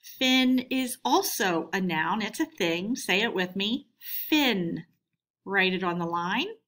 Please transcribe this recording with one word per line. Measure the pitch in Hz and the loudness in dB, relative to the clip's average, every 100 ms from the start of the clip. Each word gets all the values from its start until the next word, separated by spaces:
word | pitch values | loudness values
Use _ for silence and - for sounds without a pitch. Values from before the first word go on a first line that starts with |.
Fin | - - 262 262 254 254 247 | -20 -2 2 4 4 2 0
is | 262 254 - | -2 -2 -4
also | 240 339 381 - 196 165 165 | 2 2 2 0 0 0 -2
a | 190 | -2
noun. | 185 160 165 214 | 0 0 0 0
It's | 214 - | -4 -4
a | |
thing. | 320 - 175 165 202 247 | -6 -2 -2 0 -2 -4
Say | - 190 | 0 0
it | 226 | 2
with | 190 180 | 0 -2
me. | 190 202 269 - _ | -2 -2 -2 -6 _
Fin. | - - - 311 269 196 170 165 - _ _ _ _ _ | -12 -12 0 2 4 2 -2 -6 -10 _ _ _ _ _
Write | - 196 185 | -4 2 2
it | 185 | 2
on | 185 170 | -2 -2
the | 170 | -2
line. | 170 175 214 381 453 | -2 -2 -2 -4 -8